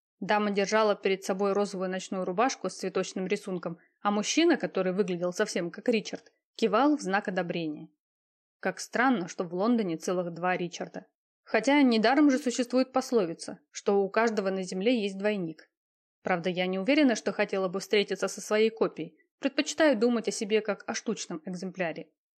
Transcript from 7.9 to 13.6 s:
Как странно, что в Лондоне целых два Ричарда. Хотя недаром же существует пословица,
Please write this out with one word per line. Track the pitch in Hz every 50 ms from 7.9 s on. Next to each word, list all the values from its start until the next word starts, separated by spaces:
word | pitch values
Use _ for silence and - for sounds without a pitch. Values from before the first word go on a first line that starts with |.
| _ _ _ _ _ _ _ _ _ _ _ _ _ _
Как | - 190 180 -
странно, | - - - 214 240 269 254 208 170 170
что | - - 190
в | 170 170
Лондоне | 180 190 226 247 226 220 185 165 160
целых | - - 185 180 180 175 175
два | 165 170 180 185
Ричарда. | 175 175 170 - - - 175 - - 185 _ _ _ _ _ _ _ _
Хотя | - - 226 - - 277 294 285
недаром | 254 233 220 202 220 254 277 302 294
же | 262 254
существует | 294 254 233 - 254 240 - 254 262 254
пословица, | - 262 254 - - 233 190 165 165 - - - - -